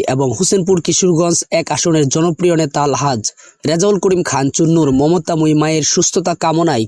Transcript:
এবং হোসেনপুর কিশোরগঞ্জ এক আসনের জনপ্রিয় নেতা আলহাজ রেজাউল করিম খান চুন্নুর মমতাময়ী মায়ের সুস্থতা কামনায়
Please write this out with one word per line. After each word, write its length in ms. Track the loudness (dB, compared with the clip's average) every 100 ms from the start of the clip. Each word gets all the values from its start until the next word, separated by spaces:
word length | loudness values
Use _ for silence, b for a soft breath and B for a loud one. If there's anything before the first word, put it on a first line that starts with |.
| 0
এবং 200 | -2 -2
হোসেনপুর 460 | -2 0 0 0 0
কিশোরগঞ্জ 560 | 0 0 2 2 0 -2 -2
এক 160 | -4 -2
আসনের 340 | -2 0 2 2
জনপ্রিয় 480 | 2 0 0 0 0
নেতা 240 | 0 -2
আলহাজ 380 | -2 0 -2 -4 -6 B B B -2
রেজাউল 320 | 0 2 2
করিম 220 | 0 0
খান 220 | -2 -2 -2
চুন্নুর 380 | 0 2 2 2
মমতাময়ী 640 | 2 2 0 0 -2 0 2
মায়ের 300 | 0 0 0
সুস্থতা 420 | 0 0 -2 -2 -2
কামনায় 480 | -2 0 0 0